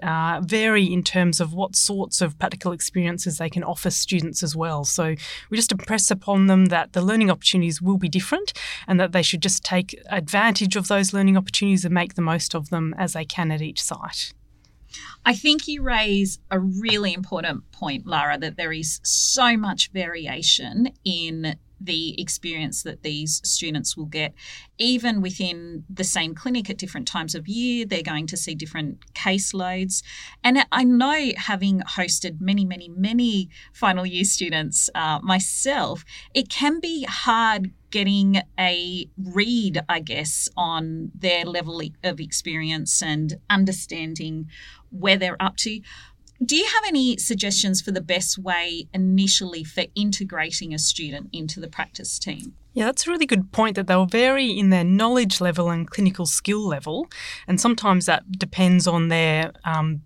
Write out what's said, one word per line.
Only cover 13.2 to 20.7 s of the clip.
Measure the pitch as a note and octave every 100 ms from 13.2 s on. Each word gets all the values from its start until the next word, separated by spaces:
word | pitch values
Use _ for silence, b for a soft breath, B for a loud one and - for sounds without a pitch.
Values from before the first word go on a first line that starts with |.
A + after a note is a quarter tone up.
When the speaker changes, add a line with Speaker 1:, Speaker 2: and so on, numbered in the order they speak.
Speaker 1:
can | D#3 - E3
at | D#3
each | D#3 -
site. | - - - - - - _ _ B B B B B B -
Speaker 2:
I |
think | G#3+ D4+ D4+ -
you | D4
raise | C4 A3+ G#3+ G3+ F#3+ - -
a | F#3+
really | F#3+ F#3 A3+ G#3 G3+
important | F3 F#3 F3 E3 C3+ -
point, | - D#3+ C3+ -
Lara, | D#3+ D3 D3
that | D#3+ D#3
there | E3
is | D#3+ D#3 -
so | - - - - B3 A#3
much | G#3 - -
variation | F#3+ E3+ E3+ D3+ B2+ E3+ - A#2+